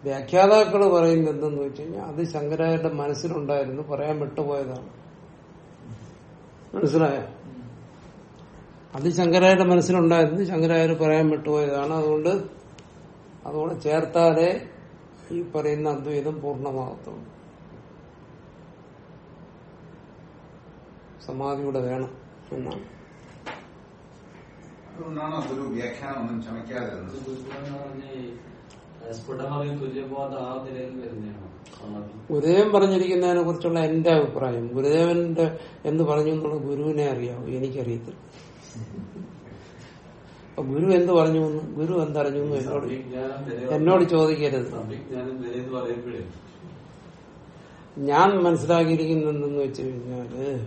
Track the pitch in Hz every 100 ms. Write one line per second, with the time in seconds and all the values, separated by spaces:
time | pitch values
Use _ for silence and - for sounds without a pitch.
0 | 139 135 - 180 196 214 196 196 196 175
1 | 165 165 156 143 151 143 139 147 156 -
2 | - 151 170 151 147 156 160 160 160 147
3 | 143 143 170 170 143 143 131 135 147 139
4 | 151 151 143 151 147 143 131 127 135 -
5 | - - - - - - - - - -
6 | - - - - - - - - 135 156
7 | 151 139 - - 117 127 120 117 - -
8 | - - - - - - - - - 135
9 | 160 175 175 180 185 185 180 175 180 180
10 | 165 170 156 175 185 185 160 165 165 156
11 | 156 156 156 151 151 151 147 139 143 160
12 | 151 151 160 190 - - - - - -
13 | - - - - - 151 160 170 151 156
14 | 160 170 165 160 170 190 - - - -
15 | - - - 170 170 151 151 147 151 135
16 | 143 143 143 156 143 131 139 131 127 -
17 | - - - - - - - - - -
18 | - - - - - - 160 165 170 -
19 | 170 160 165 165 165 - - 170 160 -
20 | - - - - 160 - - - - -
21 | - - - 131 139 139 139 135 123 127
22 | 131 - - - - 139 - - - -
23 | - - - - - - - - - -
24 | - - - - - - - - - 165
25 | 165 151 156 156 131 131 127 113 120 -
26 | 135 135 117 117 - 113 127 123 117 -
27 | - 131 127 131 131 139 143 139 139 135
28 | 135 131 120 120 - - - - - -
29 | 113 117 - 131 135 143 143 147 127 135
30 | 131 139 135 131 127 131 135 127 127 127
31 | 117 110 107 101 95 - - - 104 104
32 | 101 - - 151 156 185 208 202 196 190
33 | 180 180 180 175 170 170 170 165 156 160
34 | 165 160 139 139 131 120 117 127 139 160
35 | 170 170 170 165 160 - - - 151 160
36 | 151 151 151 156 156 151 135 143 151 147
37 | 143 123 120 123 - 127 131 131 120 117
38 | - - - - - - - 117 107 95
39 | 92 - - - - - - - - -
40 | - - - - - - 131 143 185 180
41 | 175 170 160 160 156 151 156 147 165 180
42 | 156 147 143 143 147 139 131 143 127 131
43 | 131 127 131 131 - - 127 151 160 190
44 | 175 165 156 156 147 131 120 - 110 -
45 | - 127 131 131 120 120 127 127 120 120
46 | 120 101 90 90 - - - - - -
47 | - - - - - - - - - -
48 | 139 147 190 196 175 165 151 170 160 160
49 | 160 160 151 147 143 143 139 - 131 123
50 | 123 123 120 120 139 127